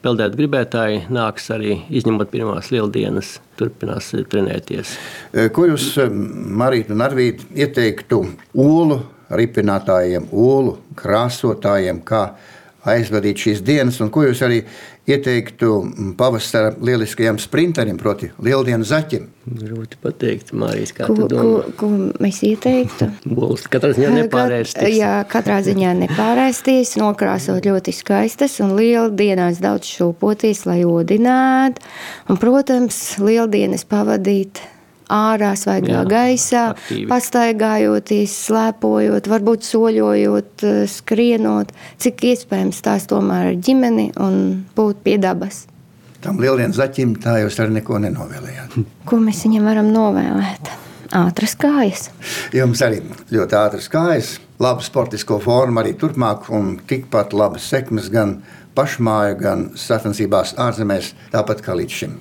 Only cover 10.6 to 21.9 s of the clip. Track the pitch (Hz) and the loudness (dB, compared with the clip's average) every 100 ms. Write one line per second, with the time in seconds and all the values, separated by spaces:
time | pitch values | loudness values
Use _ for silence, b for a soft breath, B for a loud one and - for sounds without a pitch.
10.6 | 127 - - - - 104 120 123 127 107 | 2 -2 -12 -12 -2 0 0 -2 -2 0
11.6 | 101 101 92 85 - 110 95 B B B | 0 0 0 -4 -2 -2 -2 B B B
12.6 | B B - 117 107 107 104 98 - 104 | B B 0 0 2 0 0 0 0 0
13.6 | 92 147 127 123 110 156 147 123 131 120 | 2 2 2 0 -2 2 2 2 2 0
14.6 | 113 B B B - 139 139 123 - - | -2 B B B 0 0 2 -2 -2 0
15.6 | 117 104 95 - 98 90 127 117 107 117 | 2 2 0 -6 -8 0 0 0 -2 0
16.6 | 110 107 117 123 110 - 113 110 - 139 | 0 0 0 0 -2 0 0 0 -2 0
17.6 | 175 160 110 90 107 101 87 - 113 135 | 0 0 -2 -2 -2 -2 -6 -4 0 2
18.6 | 127 117 107 151 151 120 - _ 123 120 | 2 0 0 -2 -2 -6 -8 _ -14 -10
19.6 | 110 113 110 - - - 123 101 - 110 | -10 -10 -12 -10 -8 -4 -4 -4 -8 -6
20.6 | 110 107 107 - - 214 220 220 226 220 | -4 -4 -6 -8 -2 0 0 2 2 2
21.6 | - - 214 | -2 -4 -2